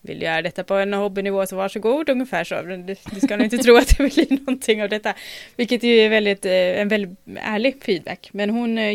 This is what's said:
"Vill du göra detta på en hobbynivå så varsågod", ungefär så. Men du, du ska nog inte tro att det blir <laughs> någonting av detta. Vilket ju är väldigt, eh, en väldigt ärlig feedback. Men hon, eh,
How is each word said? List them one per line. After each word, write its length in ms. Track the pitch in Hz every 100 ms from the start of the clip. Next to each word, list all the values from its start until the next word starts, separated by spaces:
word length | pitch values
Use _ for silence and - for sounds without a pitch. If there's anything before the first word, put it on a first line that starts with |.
"Vill 180 | - 160
du 60 | 165
göra 160 | 160
detta 220 | 175 185
på 100 | 180
en 180 | 196 196
hobbynivå 520 | 202 202 196 196 196 190
så 100 | 190
varsågod", 520 | 196 214 220 285 302
ungefär 340 | 254 254 175
så. 180 | 180 -
Men 220 | 165 185 180
du, 100 | 196 -
du 80 | 196
ska 160 | 254 208
nog 100 | 220
inte 120 | 240
tro 180 | 247 240
att 220 | - -
det 160 | 285
blir 160 | - -
<laughs> 80 | 269
någonting 440 | - 262 - 214
av 60 | 202
detta. 260 | 208 214 - - - - -
Vilket 260 | 240 240
ju 160 | 240 226
är 100 | 220
väldigt, 380 | 220 208 196 190
eh, 60 | 185 180 185
en 80 | 208
väldigt 300 | 214 185 196 - -
ärlig 460 | - 214 262 269
feedback. 460 | - 170 - - -
Men 180 | 196 208
hon, 280 | 233 240 226
eh, 120 | 214